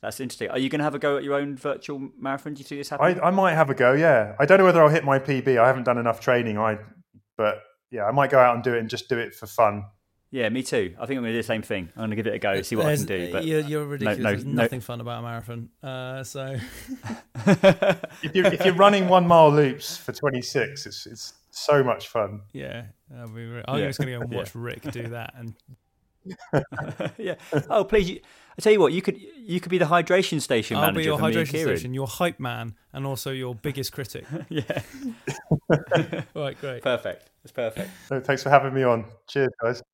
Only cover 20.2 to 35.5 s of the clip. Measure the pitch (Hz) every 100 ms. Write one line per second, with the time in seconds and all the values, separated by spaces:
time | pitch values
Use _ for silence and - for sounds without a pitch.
20.2 | 143 127 123 143 110 - - 98 - 110
21.2 | - - _ - - 147 127 104 - 117
22.2 | 101 104 101 135 135 117 113 _ _ 123
23.2 | 117 110 117 120 113 139 143 135 131 123
24.2 | 120 120 - 117 120 - 147 120 117 117
25.2 | 110 127 117 110 _ 131 _ _ _ _
26.2 | 190 185 - 143 - 135 147 - - -
27.2 | 226 - - 151 147 220 196 214 180 190
28.2 | _ _ _ - 214 214 156 165 190 -
29.2 | - 294 220 175 180 180 165 175 165 180
30.2 | 185 160 - 123 107 113 - - 156 147
31.2 | - - 156 151 156 90 123 131 135 -
32.2 | 175 - 131 117 117 107 _ 139 135 135
33.2 | - 135 127 120 147 139 127 - 131 -
34.2 | - 160 147 160 113 - - 269 269 226
35.2 | - - -